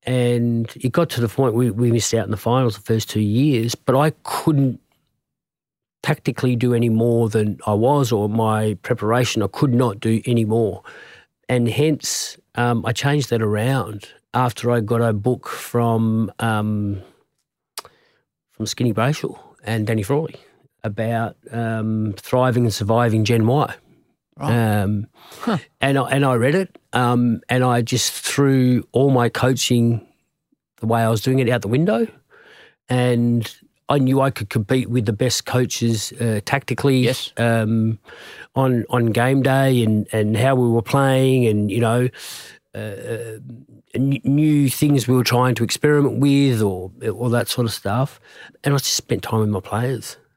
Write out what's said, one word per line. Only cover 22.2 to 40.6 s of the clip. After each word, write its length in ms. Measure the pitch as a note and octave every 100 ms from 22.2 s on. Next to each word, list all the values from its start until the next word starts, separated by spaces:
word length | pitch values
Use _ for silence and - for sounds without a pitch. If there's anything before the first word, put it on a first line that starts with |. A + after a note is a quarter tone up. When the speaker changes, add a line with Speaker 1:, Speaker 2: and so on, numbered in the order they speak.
| - B2+ B2+ B2
Speaker 1:
and 100 | A#2+
surviving 500 | - G2+ A2+ A#2+ A2
Gen 220 | G#2+ A#2 A2
Y. 300 | C#3 C#3+ - _ _ _ _ _ -
Speaker 2:
Right. 420 | C#3+ A#2 A2+ G#2+
Speaker 1:
Um, 260 | G2 G#2 A2 _ - -
Speaker 2:
Huh. 160 | - F#3+ - _
Speaker 1:
and 180 | C3+ C#3
I, 100 | A#2+
and 160 | C3+ C#3
I 80 |
read 220 | B2+ B2 E3+
it, 240 | F#3 - _
um, 480 | A#2 B2 B2 A#2+ A2+ -
and 160 | B2
I 180 | B2+ B2
just 280 | A#2 B2 -
threw 760 | - - - C#3 C3+ B2+ B2 -
all 200 | A#2 C#3
my 180 | B2+ A#2
coaching, 720 | - B2+ B2 - B2 A#2 A2+ - _ _ _ _ _ _ _
the 80 | A2+
way 140 | A#2
I 80 | A2+
was 120 | A2+
doing 160 | C3 C3
it, 100 | B2
out 120 | B2
the 60 | G2+
window. 400 | B2+ F3 A3 A3+ - _ _ - - - _ _
And 640 | B2+ B2 A#2+ A#2+ A#2+ A2 - _ _ -
I 80 | C#3+
knew 220 | C3 C3+
I 100 | C3+
could 180 | - G#2
compete 400 | A#2+ G2+ C3 B2
with 160 | A#2+ A2
the 80 |
best 320 | G#2+ B2+ - -
coaches, 680 | B2+ B2+ - A#2 A2+ -
uh, 260 | - A#2+ G#2+ -
tactically, 540 | C#3 - A#2+ C#3+ C3
Speaker 2:
Yes. 320 | B2 - - -
Speaker 1:
um, 600 | A#2 A#2 A2 A2+ A2 A2 - - - - - -
on, 300 | C3 A#2+ G#2+
on 180 | B2 A#2
game 340 | A2+ A#2+ C3+
day 400 | C3+ C3 C3+ B2+
and, 240 | A2 G#2+ G2+
and 240 | A2+ G#2 A2
how 180 | B2+
we 140 | C3+